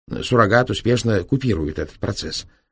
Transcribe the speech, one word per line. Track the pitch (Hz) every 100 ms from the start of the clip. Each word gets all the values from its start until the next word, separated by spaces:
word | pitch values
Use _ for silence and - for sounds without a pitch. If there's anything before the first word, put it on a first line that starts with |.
| - -
Суррогат | - 120 104 120 127
успешно | 107 110 123 113 101
купирует | 90 135 127 85 76 80
этот | 76 -
процесс. | - 98 80 - - _ _